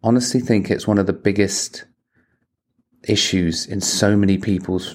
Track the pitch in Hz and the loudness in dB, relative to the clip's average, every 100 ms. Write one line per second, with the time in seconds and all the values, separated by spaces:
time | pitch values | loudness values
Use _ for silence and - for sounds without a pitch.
0 | 113 123 123 131 123 110 95 104 - 101 | 2 2 2 -2 2 0 2 -2 0 0
1 | 95 90 - 101 98 - - - - _ | 2 0 0 2 0 0 -8 -12 -20 _
2 | _ _ _ _ _ _ _ _ _ _ | _ _ _ _ _ _ _ _ _ _
3 | - 104 - 98 85 80 - 101 - - | -2 0 0 0 0 -2 -6 -6 -4 0
4 | 101 104 98 98 104 95 - 92 - | 2 4 4 2 0 -4 -2 -6 -6